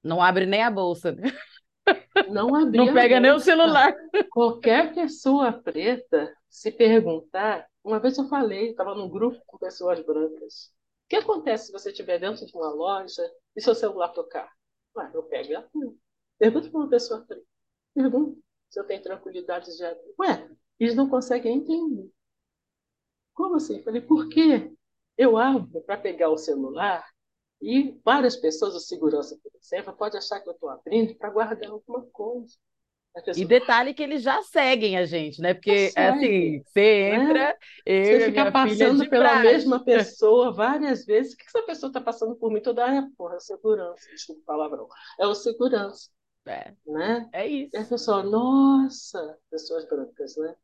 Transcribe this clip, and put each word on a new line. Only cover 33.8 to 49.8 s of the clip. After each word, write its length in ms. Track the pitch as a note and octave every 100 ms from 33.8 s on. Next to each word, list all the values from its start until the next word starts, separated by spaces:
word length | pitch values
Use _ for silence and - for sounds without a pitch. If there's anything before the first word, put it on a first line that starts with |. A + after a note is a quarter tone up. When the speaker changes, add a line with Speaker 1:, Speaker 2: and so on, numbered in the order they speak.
| B3+
Speaker 1:
que 80 | -
eles 220 | C#4+ D4
já 180 | A#3+ D4
seguem 560 | G4 E4 C4 B3+ G#3+ F#3+
a 80 |
gente, 360 | E3+ E3 D3+ C#3+
né? 120 | F3
Porque, 360 | F#3 G3+ G3+ G3
Speaker 2:
Já 120 | -
Speaker 1:
é 80 | F#3+
assim, 120 | C#4
Speaker 2:
segue, 420 | B3+ G3 E3+ D3
Speaker 1:
você 440 | - G3+ G#3+ G#3 G3
Speaker 2:
né? 40 | A3
Speaker 1:
entra, 320 | C#4+ D#4 C#4+ - - -
eu 200 | - F#3+
Speaker 2:
Você 60 | G3+
Speaker 1:
e 120 | A3+
a 20 | A3+
Speaker 2:
fica 140 | - G3+
Speaker 1:
minha 160 | C4+ B3+
filha 160 | G#3+ A#3
Speaker 2:
passando 160 | C#4
Speaker 1:
de 60 | C#4+
Speaker 2:
pela 140 | B3 C4
Speaker 1:
praxe. 140 | C4+ A#3
Speaker 2:
mesma 360 | C#4 C4 B3+
pessoa 720 | B3+ A#3 G3+ - G#3+ A#3+ B3
várias 520 | F#3 A3+ D4 D4 B3
vezes. 280 | - G#3+ C4+
O 40 | -
que 60 |
que 60 | _
essa 160 | A#4
pessoa 260 | A4+ D#4+ C4+
tá 80 | C4
passando 360 | A#3+ A3+ A3+ A#3
por 120 | A3+
mim 100 | G#3+
toda 220 | B3 A#3
hora? 120 | B3 C#4
É, 80 | C4+ _
porra, 160 | E3+
é 40 | F3
o 20 |
segurança, 680 | - G3 A3 G#3 F3 F3 _
desculpa 300 | D#3 - D#3
o 40 |
palavrão. 420 | - D3+ D3+ C#3+ - - - -
É 80 | G#3
o 80 |
segurança, 760 | C4 A#3+ A3+ B3+ A3+ G3+ - - _ _ _
Speaker 1:
É. 280 | - D#2 - _ D3+
Speaker 2:
né? 420 | D#3 F#3+ A#3 A3+
Speaker 1:
É 120 | F3+ A3
isso. 240 | C#4+ C#4
Speaker 2:
E 40 | G#3+
a 60 |
pessoa, 380 | A3 A#3+ A#3 G3+
nossa, 1120 | G3 A3 B3+ C4+ C4+ C4+ C4+ - - F#3 D#3 D#3 _
pessoas 360 | D#3+ - E3